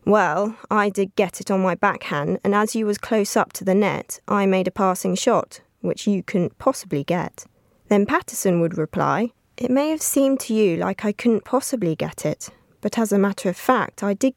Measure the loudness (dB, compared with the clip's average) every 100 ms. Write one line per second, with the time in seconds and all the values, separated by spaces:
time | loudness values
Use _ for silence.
0 | 2 4 4 2 -2 -4 -2 0 2 0
1 | -2 0 -2 -2 -2 0 2 2 0 0
2 | -4 -4 -2 -2 0 2 0 0 -2 -4
3 | 0 0 2 0 0 -2 2 4 4 0
4 | -6 -12 -2 0 2 2 0 0 0 0
5 | -2 0 2 2 0 -12 _ _ -6 -2
6 | 0 -2 0 -2 -2 -2 -2 -2 -4 -6
7 | -2 -2 -4 -10 -20 _ _ _ 0 2
8 | 2 0 -2 -4 0 2 0 -2 -4 0
9 | 0 0 -2 _ _ -6 0 2 2 -2
10 | -2 2 2 2 0 2 2 2 -2 -2
11 | -4 0 2 0 0 -2 -2 -2 -2 -2
12 | -6 -4 -6 -6 -10 -20 _ _ -4 -2
13 | 0 2 2 0 -4 -4 -2 -2 -2 -6
14 | -6 0 -2